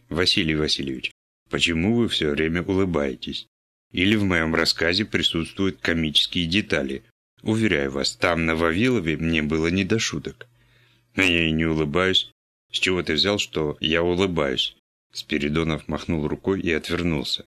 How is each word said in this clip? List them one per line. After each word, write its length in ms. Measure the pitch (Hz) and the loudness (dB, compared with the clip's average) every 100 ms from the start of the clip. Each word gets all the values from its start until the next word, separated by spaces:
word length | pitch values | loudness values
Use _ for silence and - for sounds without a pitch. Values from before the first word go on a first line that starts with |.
| - | -6
Василий 460 | 78 92 - 80 78 | -2 0 2 0 0
Васильевич, 560 | 76 - 69 64 - - _ _ _ | 0 -2 -4 -6 -10 -12 _ _ _
почему 460 | 73 82 82 92 120 | -2 0 2 2 2
вы 120 | 113 | 2
всё 240 | - 78 | 0 0
время 320 | 71 80 85 | 0 0 0
улыбаетесь? 840 | - 95 98 80 71 64 - 82 - _ _ _ _ | 0 0 2 0 -2 -4 -10 -12 -14 _ _ _ _
Или 240 | - 92 110 | 0 2 4
в 80 | |
моём 320 | 101 87 80 82 | 4 2 2 2
рассказе 500 | 80 - 85 92 107 | 0 0 0 0 -2
присутствуют 720 | 92 78 85 80 - 95 92 | 0 0 -2 -4 -2 -2 -2
комические 680 | - 85 80 73 - 90 85 | -2 0 0 0 0 0 0
детали? 580 | 98 - 82 67 67 - _ _ _ | 0 0 -2 -2 -6 -12 _ _ _
Уверяю 480 | - 110 110 78 69 | -2 0 2 2 0
вас, 240 | 67 - - | -2 -4 0
там, 300 | 92 85 82 | 0 2 0
на 100 | 80 | 2
Вавилове, 600 | 82 82 127 120 82 76 | 2 2 2 2 0 0
мне 260 | 80 82 | 0 0
было 240 | 76 80 82 | 0 0 2
не 160 | 92 | 0
до 160 | 92 113 | 0 0
шуток». 480 | - 80 - - - _ _ _ _ _ _ - | -2 -4 -8 -14 -20 _ _ _ _ _ _ 0
«Но 80 | |
я 240 | 95 85 82 | 2 2 2
и 40 | |
не 140 | 80 80 | 2 2
улыбаюсь». 680 | 78 76 78 92 92 - _ _ _ _ | 2 0 2 2 2 -2 _ _ _ _
«С 80 | - | -4
чего 240 | - 92 | -2 0
ты 100 | 78 | 0
взял, 240 | 78 90 104 | 0 2 0
что 400 | - - 76 73 | -2 -2 -2 -2
я 240 | 76 82 | 0 2
улыбаюсь?» 720 | 87 87 95 80 71 62 - - _ _ _ | 2 2 2 2 0 0 -4 -8 _ _ _
Спиридонов 760 | - - 76 73 76 80 76 - | -16 -6 -2 0 0 0 -2 -4
махнул 400 | 76 - 82 76 | -6 -2 -2 -2
рукой 340 | 80 - 98 | -2 -2 -2
и 100 | 87 | 0
отвернулся. 760 | 78 - 85 87 78 - - | -2 -2 -2 0 -2 -2 -6